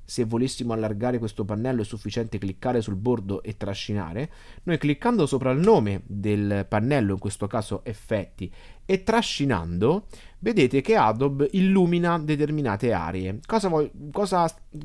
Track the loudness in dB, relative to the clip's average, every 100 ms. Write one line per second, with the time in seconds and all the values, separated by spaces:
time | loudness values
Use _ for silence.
0 | -8 -4 -2 0 -2 -2 -4 -2 -2 -2
1 | -2 -2 -4 -4 -4 -2 -2 -2 -4 -6
2 | -6 -4 -4 -4 -6 -4 -2 0 0 -2
3 | 0 0 -2 -6 -6 -8 -6 -6 -4 -4
4 | -4 -6 -8 -10 -20 -10 -2 0 0 0
5 | 2 2 2 2 2 4 6 6 4 -2
6 | -4 -4 0 2 2 0 0 0 2 2
7 | 2 0 -4 -4 -4 -2 -4 -6 -6 -10
8 | -4 -4 -4 -8 -10 -10 -18 -10 -2 0
9 | 2 0 0 0 0 0 0 2 2 2
10 | -4 -16 -20 -6 0 4 4 4 4 4
11 | 4 4 0 2 0 2 4 6 4 4
12 | 2 0 0 0 0 0 0 0 0 0
13 | -2 -4 -4 -6 -2 0 2 0 0 -6
14 | -8 -4 0 2 0 -2 -14 -14